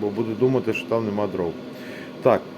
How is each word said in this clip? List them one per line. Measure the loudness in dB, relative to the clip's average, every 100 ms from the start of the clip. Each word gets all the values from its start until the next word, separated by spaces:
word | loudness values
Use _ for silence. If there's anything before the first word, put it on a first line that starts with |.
бо | -2
буде | -2 -2 2
думати, | 4 4 2
що | -2 0
там | 0
нема | 0 0 0
дров. | 0 -2 -4 -10 -12 -12 -12 -12 0
Так, | 4 4 2